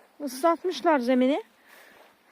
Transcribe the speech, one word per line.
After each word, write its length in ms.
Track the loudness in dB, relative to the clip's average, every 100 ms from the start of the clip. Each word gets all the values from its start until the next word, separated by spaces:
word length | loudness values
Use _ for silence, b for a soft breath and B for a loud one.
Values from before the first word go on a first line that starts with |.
| -10 _
Islatmışlar 800 | -12 -2 0 0 -4 -2 0 2
zemini. 440 | 2 2 2 0 -4 _ b b b b b _ _